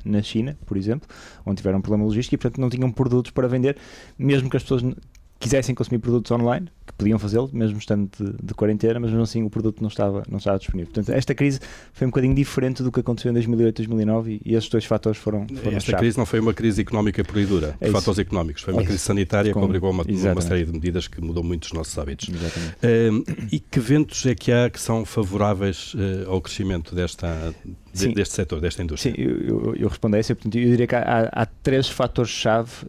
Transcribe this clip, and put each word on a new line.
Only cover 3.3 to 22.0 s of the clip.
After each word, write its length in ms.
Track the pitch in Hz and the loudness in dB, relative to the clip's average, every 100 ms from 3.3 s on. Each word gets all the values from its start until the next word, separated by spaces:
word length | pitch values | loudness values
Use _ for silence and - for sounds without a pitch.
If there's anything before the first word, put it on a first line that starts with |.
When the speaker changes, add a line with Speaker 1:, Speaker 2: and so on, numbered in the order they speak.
| - 127 | 0 0
Speaker 1:
vender, 300 | 127 131 143 - - - - | 2 2 0 -8 -20 -18 -2
mesmo 320 | 135 139 127 | 2 2 2
que 80 | 131 | -2
as 60 | |
pessoas 180 | - 131 | 0 0
n-, 140 | 123 - - - - - | 0 -4 -12 -20 -20 -8
quisessem 380 | - 135 123 123 | 0 2 2 -2
consumir 240 | 123 120 | -2 -2
produtos 320 | 120 120 107 | 2 0 2
online, 380 | 120 117 135 180 - - | 2 2 0 -4 -12 -18
que 60 | |
podiam 240 | - 101 110 | -2 2 2
fazê-lo, 320 | 104 110 135 | 2 0 0
mesmo 280 | 131 110 104 | 0 0 -2
estando 300 | - 104 98 - | -2 0 0 -4
de, 280 | 101 - - | -6 -6 -8
de 80 | |
quarentena, 460 | - 107 107 113 120 | 0 2 4 2 2
mas 100 | 117 | 0
mesmo 140 | 113 | 2
assim 200 | 110 117 | 0 0
o 60 | 110 | -2
produto 320 | 113 110 104 | 0 -2 -2
não 60 | 107 | -4
estava, 360 | - 101 101 104 | 0 0 0 -4
não 80 | 101 | -4
estava 200 | - 98 | 0 0
disponível. 340 | - 92 85 | 0 -4 -4
Portanto, 220 | - 101 120 | -4 0 0
esta 180 | 131 | 0
crise 260 | 139 143 135 - - - | 2 2 0 -6 -18 -20
foi 140 | - 131 | -2 0
um 60 | |
bocadinho 220 | 139 131 135 | 2 4 4
diferente 480 | 139 - 131 127 | 2 0 0 0
do 80 | 127 | -2
que 80 | 123 | 0
aconteceu 320 | 120 113 123 | -2 -2 0
em 20 | |
dois 120 | 120 113 | 0 2
mil 120 | 113 | 4
e 60 | 113 | 4
oito, 120 | 110 | 2
dois 100 | 110 | -2
mil 120 | 113 | 0
e 60 | 107 | 2
nove, 340 | 113 113 107 - | 0 -2 -6 0
e, 60 | |
e 40 | 113 | 0
esses 140 | 107 | 2
dois 160 | 113 - | 0 0
fatores 320 | 107 110 107 | 0 0 -2
foram, 300 | - 104 104 | -2 -4 -4
foram 300 | 135 - 101 | -6 -4 -2
Speaker 2:
Esta 140 | 101 | 0
Speaker 1:
chave. 60 | 98 | 2
Speaker 2:
crise 200 | 117 113 | 2 2
não 100 | 107 | 0
foi 120 | 113 | 2
uma 140 | 113 | 2
crise 280 | 101 113 104 | 2 2 2
económica 420 | 98 113 107 98 | 0 0 0 0
pura 180 | 98 104 | -2 0
e 40 | 101 | 2
dura, 300 | 95 78 73 | 2 0 -2
Speaker 1:
É 40 | 107 | 0
Speaker 2:
de 0 | |
Speaker 1:
isso. 80 | |
Speaker 2:
fatores 260 | 104 98 107 | 2 2 0
económicos, 420 | 92 101 82 73 | 0 -2 -2 -4
foi 120 | - | -2
uma 80 | 95 | 0
Speaker 1:
É 40 | 92 | 0
Speaker 2:
crise 120 | 95 | 0
Speaker 1:
isso. 100 | - | 0
Speaker 2:
sanitária 440 | 101 95 104 104 | 0 2 2 2
Speaker 1:
Com, 80 | 104 | 2
Speaker 2:
que 60 | 98 | 2
obrigou 240 | 98 92 | 2 0
a 20 | |
uma, 120 | 92 | 0
uma 80 | 90 | 0
Speaker 1:
exatamente. 360 | 98 98 90 85 | 0 2 2 2
Speaker 2:
série 160 | 90 | 0
de 80 | 80 | 0
medidas 360 | 82 85 87 - | -2 -2 -2 -4
que 120 | - | -6
mudou 240 | 82 85 | -4 -2
muito 200 | 85 87 | -2 -4
os 100 | - | -6
nossos 240 | 80 78 | -8 -6
hábitos. 320 | - | -6